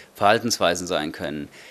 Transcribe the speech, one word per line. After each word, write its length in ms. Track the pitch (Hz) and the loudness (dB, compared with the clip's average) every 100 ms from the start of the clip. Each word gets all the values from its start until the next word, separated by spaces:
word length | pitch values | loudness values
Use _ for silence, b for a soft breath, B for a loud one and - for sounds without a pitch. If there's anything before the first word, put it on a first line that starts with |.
| B | B
Verhaltensweisen 760 | - 101 113 117 - 90 87 87 | 0 4 4 2 0 2 0 -2
sein 240 | 82 76 | -4 -4
können. 360 | - 82 76 73 B B | -6 -8 -8 -10 B B